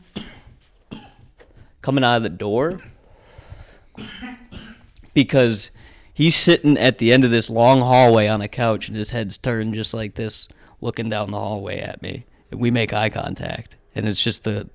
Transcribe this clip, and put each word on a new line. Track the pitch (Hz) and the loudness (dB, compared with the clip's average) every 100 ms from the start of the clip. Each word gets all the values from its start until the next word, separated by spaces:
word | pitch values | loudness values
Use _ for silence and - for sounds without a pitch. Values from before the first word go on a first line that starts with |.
| _ 208 - - - - _ _ - - - _ - _ _ - - _ | _ -16 -16 -20 -20 -20 _ _ -20 -20 -20 _ -20 _ _ -20 -20 _
coming | - 139 | -2 2
out | 123 120 | 4 2
of | |
the | 110 | 0
door | 90 104 113 160 185 - - _ - _ - - - - - _ - 220 - 247 247 - - - - - - - | -6 -4 -2 -2 -6 -14 -20 _ -20 _ -20 -20 -20 -20 -20 _ -20 -18 -16 -16 -16 -18 -20 -18 -20 -20 -20 -4
because | 151 131 139 120 107 - - - - - - | 0 2 4 2 0 -8 -16 -20 -20 -10 0
he's | 160 - | 2 4
sitting | - 170 147 135 | 4 4 4 4
at | 123 117 | 2 2
the | 113 | 4
end | 127 127 | 4 4
of | |
this | 117 - | 2 0
long | 113 120 135 | 2 4 6
hallway | 123 127 123 113 104 | 4 6 8 6 4
on | 107 | 0
a | 104 | -4
couch, | - 117 107 - | -2 -2 -2 -4
and | 107 | -8
his | 107 | -6
head's | 117 101 - | -6 -6 -6
turned | 127 113 110 107 | -4 -4 -4 -6
just | 110 | -8
like | 113 107 - | -8 -8 -8
this, | 110 - - _ _ _ | -4 -2 -2 _ _ _
looking | 120 - 113 | -8 -6 -4
down | 107 101 | -4 -4
the | 104 | -6
hallway | 104 104 98 95 | -6 -6 -8 -10
at | 98 - | -10 -12
me. | - - - _ _ | -12 -12 -14 _ _
And | - | -4
we | 120 | 0
make | 120 107 | 0 0
eye | 107 110 | -2 -2
contact, | - - - 50 - - _ _ | -4 -8 -8 -8 -10 -12 _ _
and | 107 107 | -6 -4
it's | 98 | -2
just | 117 - 110 | -4 -4 -6
the, | 104 - | -6 -8